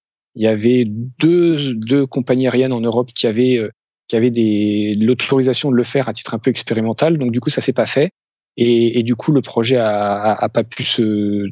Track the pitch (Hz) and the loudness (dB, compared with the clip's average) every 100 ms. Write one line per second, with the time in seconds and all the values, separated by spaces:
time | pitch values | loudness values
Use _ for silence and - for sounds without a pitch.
0 | _ _ _ - 110 110 117 123 113 107 | _ _ _ -2 0 2 2 2 0 -4
1 | 123 - 156 175 170 151 139 113 110 143 | -10 -2 2 4 2 0 -2 -4 0 0
2 | 135 139 123 127 131 120 131 120 117 113 | 0 -4 -2 0 2 2 0 0 0 0
3 | 123 - 120 110 127 123 104 - _ _ | -2 -2 -2 2 2 2 -2 -8 _ _
4 | - 113 120 117 110 104 104 104 107 104 | -4 0 0 2 0 2 0 0 -2 0
5 | 110 123 - 135 127 120 147 120 120 139 | 2 0 0 0 2 0 0 0 0 -2
6 | 120 104 - 113 - 120 - 113 113 110 | -4 -6 -8 -4 -2 -2 -2 -2 -2 0
7 | 160 160 123 117 131 - 127 127 107 135 | 0 0 -2 -2 -2 -2 -2 -2 -2 0
8 | 170 - _ _ _ - 120 117 117 120 | -2 -4 _ _ _ -2 2 4 2 0
9 | 117 117 - 143 - - 113 127 110 104 | 0 -2 0 0 0 -2 0 0 2 0
10 | 104 101 107 104 110 117 110 - 120 - | 0 0 0 0 0 -2 -4 -6 -4 0
11 | 110 104 104 101 101 | 0 0 0 -2 -4